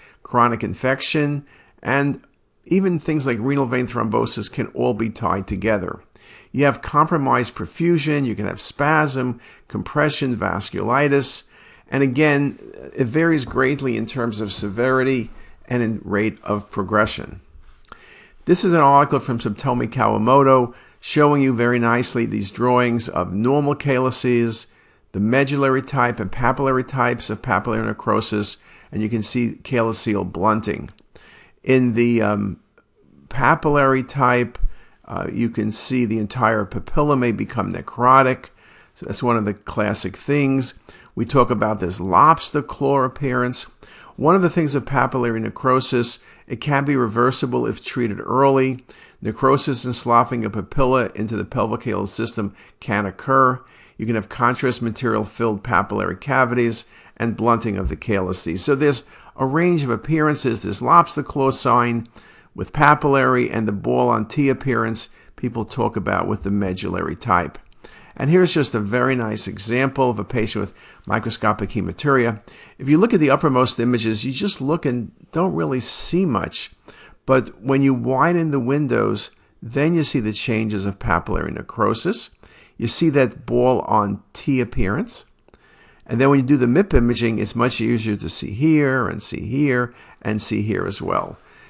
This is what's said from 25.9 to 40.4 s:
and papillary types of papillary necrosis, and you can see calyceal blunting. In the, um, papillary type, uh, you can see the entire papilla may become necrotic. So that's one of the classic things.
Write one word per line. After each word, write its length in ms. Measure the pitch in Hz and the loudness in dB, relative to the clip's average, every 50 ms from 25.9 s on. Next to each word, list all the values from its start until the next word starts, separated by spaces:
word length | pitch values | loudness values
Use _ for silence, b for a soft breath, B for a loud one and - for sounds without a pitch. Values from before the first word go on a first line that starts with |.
| - 135 117 120 120 - | -2 0 0 0 0 -4
and 100 | 107 92 | -6 -6
papillary 560 | - - 127 117 113 120 139 135 131 127 131 | -4 -2 0 0 0 0 0 0 0 0 -2
types 440 | - - 135 120 123 123 117 - - | -2 -2 -2 0 0 0 -2 -4 -6
of 120 | 107 101 | -6 -6
papillary 440 | - 127 - 95 104 120 113 110 113 | -4 -2 0 0 0 -2 -2 -2 -2
necrosis, 720 | 110 107 - - 117 104 107 107 - - 104 104 - - - B B B B B B | -4 -6 -6 -2 -2 0 0 0 -2 -2 -2 -2 -4 -6 -8 B B B B B B
and 100 | B 104 | B -4
you 60 | 107 107 | -4 -2
can 140 | 113 113 | -2 -2
see 340 | 104 - - 123 120 113 113 - - | -2 -2 -2 -2 -2 -2 -4 -6 -8
calyceal 640 | - 135 120 113 113 113 - - 120 104 98 92 | -4 0 0 0 0 0 -2 -2 0 0 -2 -2
blunting. 640 | 90 90 87 90 107 107 110 104 107 90 - 69 - - _ _ _ - B B B B B B B B B - | -4 -4 -2 0 2 2 0 0 -4 -6 -6 -8 -12 -16 _ _ _ -20 B B B B B B B B B 0
In 300 | - 131 131 127 123 113 | 2 2 4 4 2 2
the, 280 | 113 120 120 120 117 | 2 2 2 2 2
um, 380 | 107 104 107 101 104 98 90 - _ _ _ _ - _ _ _ _ _ _ 71 69 - | 2 0 0 0 -2 -4 -6 -8 _ _ _ _ -20 _ _ _ _ _ _ _ -16 -10
papillary 800 | - - 123 123 160 151 - 156 147 147 139 135 131 131 127 127 | -4 0 2 2 2 2 2 0 2 2 4 2 2 0 -2 -4
type, 500 | - 139 135 123 123 123 123 104 - - - b b b b b b b b | -2 0 2 2 2 2 0 -2 -2 0 0 b b b b b b b b
uh, 220 | - - - 92 - | -10 -8 -6 -6 -6
you 180 | - - 117 117 | -4 -2 -2 -2
can 220 | 120 - 107 110 | -2 -2 -2 -2
see 340 | 107 - - - 131 127 123 | -2 -2 -2 -2 0 0 0
the 140 | 107 110 113 | 0 0 -2
entire 460 | 107 104 - 127 120 107 113 107 104 | -2 -4 -2 0 2 2 2 2 -2
papilla 520 | 92 - - - - - - 147 147 143 131 | -4 -6 -8 -4 0 0 2 2 2 2 2
may 140 | 123 120 | 2 0
become 400 | 110 101 101 - - 120 95 95 | 0 -2 -4 -6 -4 -4 -4 -4
necrotic. 800 | 90 87 - - - - 120 127 131 135 135 127 131 127 - - _ b b b b b b b b | -4 -8 -10 -10 -4 0 4 6 6 6 6 4 2 -2 -6 -16 _ b b b b b b b b
So 120 | b - | b -12
that's 180 | - 107 - 127 | -10 -8 -4 0
one 140 | 123 117 113 | 0 0 2
of 80 | 107 | 0
the 80 | 101 101 | -2 -4
classic 640 | - - - - - 107 104 98 - - 95 98 - | -6 -8 -8 -4 -2 -2 0 0 -2 -4 -6 -8 -8
things. 560 | - - 143 147 | -4 -2 0 2